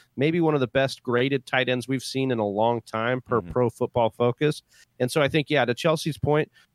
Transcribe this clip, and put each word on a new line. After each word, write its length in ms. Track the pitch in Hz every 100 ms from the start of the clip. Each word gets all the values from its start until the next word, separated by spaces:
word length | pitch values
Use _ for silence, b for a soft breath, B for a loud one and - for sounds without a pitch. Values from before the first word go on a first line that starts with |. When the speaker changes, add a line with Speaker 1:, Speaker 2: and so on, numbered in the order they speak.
| b -
Speaker 1:
maybe 240 | 147 170
one 120 | 160
of 60 | 147
the 80 | 123
best 340 | 135 135 -
graded 440 | - 120 135 139 -
tight 240 | 131 127
ends 180 | 127 117
we've 160 | 135
seen 280 | - 135 131
in 60 | 117
a 60 | 104
long 360 | 101 113 120
time 400 | - 110 113 127
per 180 | - 117
Speaker 2:
Mm-hmm. 100 | 87
Speaker 1:
Pro 180 | 120 120
Football 400 | - 120 123 113
Focus. 520 | - 120 - 151 - - b b -
And 100 | 127
so 120 | 160
I 80 | 139
think, 200 | 160 -
yeah, 140 | 147
to 100 | 120
Chelsea's 440 | 120 170 156 165 -
point, 340 | 147 151 - b b